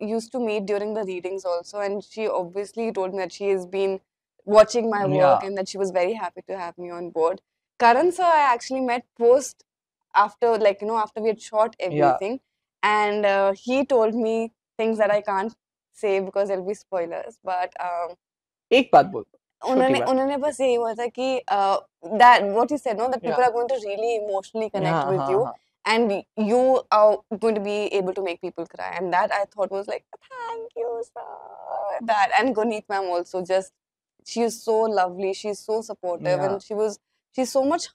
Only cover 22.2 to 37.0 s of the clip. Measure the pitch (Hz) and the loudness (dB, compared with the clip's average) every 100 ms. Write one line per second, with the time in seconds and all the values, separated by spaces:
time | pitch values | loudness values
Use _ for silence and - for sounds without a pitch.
22.2 | 240 233 202 202 240 294 254 208 247 254 | 10 10 6 0 0 -2 -4 -2 -2 -2
23.2 | 175 151 247 226 240 262 208 202 226 233 | -2 2 2 2 -2 -4 -6 -6 -4 -4
24.2 | 208 196 190 220 220 202 160 165 139 190 | -4 -6 -6 -6 -6 -4 -2 0 0 -2
25.2 | 139 - - - _ _ 196 220 233 196 | 0 0 -2 -6 _ _ -2 0 0 -2
26.2 | - - 208 240 254 262 - 214 214 208 | -6 -4 0 2 4 2 2 4 4 4
27.2 | - 208 226 214 202 208 208 202 185 185 | -2 -4 -2 -2 -2 -4 -2 -2 -2 -4
28.2 | 190 170 175 - 170 - 185 175 185 175 | -4 -6 -8 -10 -12 -10 -10 -6 -2 0
29.2 | 185 202 202 208 190 196 208 - _ - | 0 0 -4 -4 -4 -4 -8 -10 _ -20
30.2 | - 508 466 466 453 - 466 466 480 - | -18 -12 -10 -10 -10 -8 -6 -6 -10 -14
31.2 | - - - - - - 202 - 233 214 | -14 -16 -20 -18 -10 -6 -6 -4 0 2
32.2 | 190 196 247 214 226 214 - 196 190 175 | 4 4 2 2 0 -2 -4 -4 -2 -4
33.2 | 175 185 180 190 190 _ _ _ _ _ | -4 -6 0 0 -2 _ _ _ _ _
34.2 | - 220 233 226 - 220 220 208 180 180 | -8 -2 -2 -2 0 2 2 2 0 -2
35.2 | 190 196 214 202 - 220 220 202 180 175 | -4 -4 -6 -8 -4 -6 -6 -8 -6 -4
36.2 | 180 180 190 196 - 208 214 202 | -2 0 0 -4 -6 -2 -2 -4